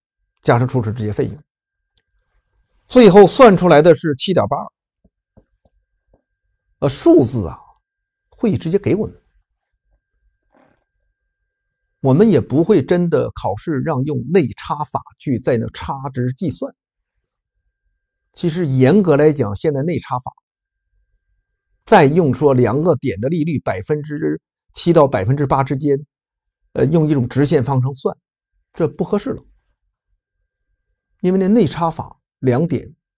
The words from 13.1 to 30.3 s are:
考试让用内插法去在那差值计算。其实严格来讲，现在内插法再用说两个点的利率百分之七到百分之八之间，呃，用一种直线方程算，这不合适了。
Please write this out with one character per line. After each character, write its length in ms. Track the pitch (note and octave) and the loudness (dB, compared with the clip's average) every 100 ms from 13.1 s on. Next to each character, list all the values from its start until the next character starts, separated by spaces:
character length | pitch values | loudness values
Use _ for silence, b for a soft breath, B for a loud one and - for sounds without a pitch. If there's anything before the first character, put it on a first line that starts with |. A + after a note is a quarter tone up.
| D3 A#2 | -2 -4
考 260 | - G#2+ G2+ | -6 -8 -8
试 240 | - B2 | -8 -6
让 200 | C#3 D#3+ C#3+ | -6 -6 -6
用 120 | C3+ A#2+ | -8 -2
内 160 | F#3 B2+ | -2 -2
插 320 | - - D3 D3+ | -4 -8 -8 -6
法 160 | - - _ | -8 -10 _
去 180 | - A#2+ | -6 -6
在 200 | - B2+ | -2 -4
那 120 | A#2 | -4
差 360 | - - C#3 C#3 | -10 -12 -10 -10
值 180 | C3+ B2 | -8 -6
计 180 | C3 F3 | -6 -8
算。 240 | - C4 - _ _ _ _ _ _ _ _ _ _ _ _ _ _ _ | -8 -12 -14 _ _ _ _ _ _ _ _ _ _ _ _ _ _ _
其 160 | - F3 | -8 -6
实 160 | D#3+ E3 | -4 -2
严 380 | C3 C3 F#3+ | 2 4 4
格 140 | F3+ C#3+ | 2 2
来 160 | D3+ | 2
讲， 200 | D3 G#2+ G2+ | 0 -4 -6
现 160 | - | -6
在 80 | C#3 | -4
内 160 | C3 - | -4 -6
插 180 | - B2+ | -8 -10
法 120 | - - _ _ _ _ _ _ _ _ _ _ _ _ _ _ | -10 -20 _ _ _ _ _ _ _ _ _ _ _ _ _ _
再 220 | - G#3 D3 | 2 4 4
用 280 | D#3+ D#3+ | 2 0
说 200 | B2 D3 | 2 2
两 280 | B2+ A#2 C3 | 2 0 0
个 140 | E3+ C#3 | 0 -2
点 240 | C3+ F#2+ | -2 -6
的 80 | B2 | -4
利 160 | E3+ | -4
率 160 | D#3 C#3+ | -4 -4
百 220 | - F#2+ | -6 -8
分 200 | - D3+ | -6 -6
之 400 | D3+ D3 D#3 D3+ _ _ _ - | -6 -6 -6 -6 _ _ _ -6
七 180 | - | 0
到 140 | E3 C#3 | 4 4
百 180 | B2 F#2+ | 0 -2
分 100 | C#3+ | -2
之 120 | C#3+ | -2
八 160 | C#3+ | -2
之 120 | C3+ C3+ | -2 -4
间， 300 | D3 C#3 D3+ _ _ _ _ _ _ | -2 -4 -6 _ _ _ _ _ _
呃， 120 | - C#3 | -4 0
用 240 | E3 D3+ | 0 0
一 40 | D3 | 0
种 120 | B2 | -2
直 200 | B2+ C#3 | -2 0
线 160 | D#3 | 0
方 180 | A#2+ C3 | 0 -2
程 140 | B2+ - | -4 -4
算， 200 | G3+ - _ _ _ _ _ | -8 -10 _ _ _ _ _
这 140 | - D#3+ | -6 -6
不 160 | - | -4
合 140 | F3 G#3 | -4 -4
适 140 | C4 | -6
了。 120 | - - _ _ _ _ _ _ _ _ | -10 -14 _ _ _ _ _ _ _ _